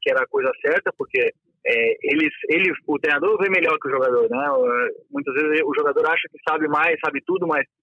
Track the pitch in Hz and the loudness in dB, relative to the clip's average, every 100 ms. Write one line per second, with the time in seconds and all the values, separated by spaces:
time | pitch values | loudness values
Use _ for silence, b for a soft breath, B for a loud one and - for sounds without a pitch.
0 | 139 131 127 139 131 123 139 175 185 - | 0 0 0 0 -2 -2 0 0 -2 -6
1 | 139 131 120 - _ _ 117 117 117 110 | -4 0 -2 -4 _ _ -2 0 2 0
2 | - 147 151 - - 160 185 151 - 143 | -2 0 0 -4 -2 0 0 -2 -4 -2
3 | 151 143 180 220 196 185 165 151 139 135 | 0 0 0 2 2 2 2 0 -2 0
4 | 127 123 113 123 143 135 123 120 120 - | 2 2 2 0 0 2 2 0 -2 -6
5 | - 143 143 135 151 156 143 143 147 139 | -8 -6 -4 -2 2 2 0 0 0 2
6 | 156 165 - 147 - 156 151 147 165 160 | 2 0 -4 -8 -4 -2 0 2 2 0
7 | 156 139 - 180 170 147 131 _ | -2 -4 -2 -2 0 -2 -4 _